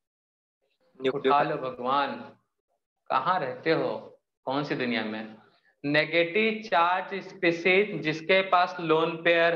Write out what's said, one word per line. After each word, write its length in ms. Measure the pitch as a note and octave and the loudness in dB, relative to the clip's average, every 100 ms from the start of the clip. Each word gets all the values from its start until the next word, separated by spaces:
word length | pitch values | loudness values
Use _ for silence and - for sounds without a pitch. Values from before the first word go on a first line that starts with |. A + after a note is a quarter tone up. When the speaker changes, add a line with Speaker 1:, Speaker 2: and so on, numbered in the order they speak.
| _ _ _ _ _ _ _ _ _ _ | _ _ _ _ _ _ _ _ _ _
Speaker 1:
न्यूक्लियोफाइल। 460 | C3 C#3 C3+ C#3+ D#3 | -4 -2 2 2 2
Speaker 2:
उठा 80 | |
लो 160 | D3 C3 | -2 -8
भगवान, 420 | B2 B2 C#3 C3+ A#2+ A#2 - _ _ _ _ _ _ _ | -8 -2 -2 -2 -6 -14 -20 _ _ _ _ _ _ _
कहाँ 280 | C3 E3 F#3 | -2 0 -2
रहते 300 | C3+ B2+ D#3 | -2 -4 0
हो, 180 | D3+ B2+ A2 - - _ _ - | 0 0 -4 -10 -20 _ _ -6
कौन 180 | C3+ | -4
सी 100 | D3 | -2
दुनिया 280 | C3 B2 A2+ | -4 -2 -2
में? 320 | G#2+ A2 A2 - _ _ _ _ | -4 -8 -12 -16 _ _ _ _
Negative 760 | C#3+ D3 D#3 E3 E3 G3+ A3 G#3+ - | -2 0 2 2 2 2 0 -2 -2
charge 460 | F3+ E3+ F#3 F#3 F#3+ | 2 2 0 -4 -10
species 760 | F3+ - F3 E3+ F#3 F#3 G#3 D#3+ | -12 -2 0 2 2 4 2 -2
जिसके 380 | D3+ D3+ - F#3 F#3+ | -4 -4 2 2 4
पास 260 | F3+ F3 - | 2 2 -2
लोन 360 | E3 D#3 E3 E3 | 0 2 2 0
pair 300 | E3+ E3+ E3+ | 2 4 4